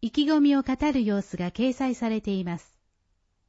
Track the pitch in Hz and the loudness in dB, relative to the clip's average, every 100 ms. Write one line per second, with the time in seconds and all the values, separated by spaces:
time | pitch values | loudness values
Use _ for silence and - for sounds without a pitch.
0 | 233 294 294 311 285 277 262 262 302 262 | -4 0 2 4 4 4 0 -2 0 0
1 | 214 202 - 180 180 - 262 254 262 233 | 0 -2 -4 -6 -6 -2 -2 0 -4 -2
2 | 226 220 208 196 175 170 - _ _ _ | -2 -4 -4 -4 -4 -8 -10 _ _ _
3 | _ _ _ _ | _ _ _ _